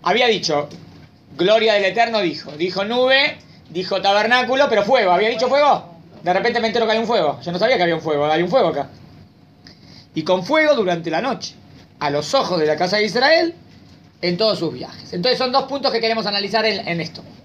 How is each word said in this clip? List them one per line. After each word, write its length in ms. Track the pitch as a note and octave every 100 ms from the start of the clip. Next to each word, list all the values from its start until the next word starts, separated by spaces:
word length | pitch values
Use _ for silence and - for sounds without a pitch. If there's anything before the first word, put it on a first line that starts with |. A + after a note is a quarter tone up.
Había 240 | - G#3 B3
dicho, 420 | G#3 - D3 - - - - - _ - C3+
"Gloria 340 | F3 A3 A3
del 140 | G#3 G3
Eterno", 340 | G3+ A#3 A3+
dijo, 320 | F#3 D3 -
dijo 320 | D3+ F3+ F3+
nube, 540 | G3+ A#3+ B3+ C4+ C#4 - - - -
dijo 320 | D#3+ F#3 G3
tabernáculo, 680 | F#3+ G3+ G#3 B3 A#3+ C4 C#4+
pero 160 | G#3+
fuego, 260 | G3+ C4 G3+
¿había 200 | F3 G#3+
dicho 180 | A#3+ B3
fuego? 460 | C4+ D4 A#3+ - - - -
De 100 | E3+
repente 280 | F3+ A3 A#3+
me 60 | A3
entero 180 | A3
que 80 | A3
hay 60 | A3
un 80 | A3+
fuego. 340 | A3+ D#3 C3
Yo 100 | -
no 80 | E3+
sabía 200 | A3 B3+
que 60 |
había 100 | E3+
un 80 | D#3+
fuego, 240 | D#3+ D3 D3
hay 160 | D#3
un 80 | F3
fuego 180 | B3+ F#3+
acá. 220 | C#3+ C#3 - - - - _ - _ - - - - -
Y 80 | -
con 220 | D#3 F#3
fuego 300 | F3+ D#4 D#4
durante 360 | C#4 F#3+ E3+ E3
la 120 | D#3+
noche, 320 | - - - - - - - -
a 120 | D3
los 240 | C#3+ D3+
ojos 260 | C4+ G#3 F3+
de 60 | D3+
la 100 | D3+
casa 220 | F3 G#3
de 60 |
Israel, 500 | G#3 F#3 C4 E4 E4+ - - - - - - _
en 160 | F3 F3
todos 220 | A3 G3
sus 140 | E3
viajes. 400 | D3 D#3 - -
Entonces 260 | F#3 F#3+ B3
son 140 | C4
dos 120 | C4+
puntos 280 | C4+ C#4 C4+
que 80 | A#3
queremos 260 | A3+ A3+ G3+
analizar 380 | G3+ G3+ A3 A3
en, 200 | G3 -
en 140 | E3+
esto. 220 | D#3+ - - -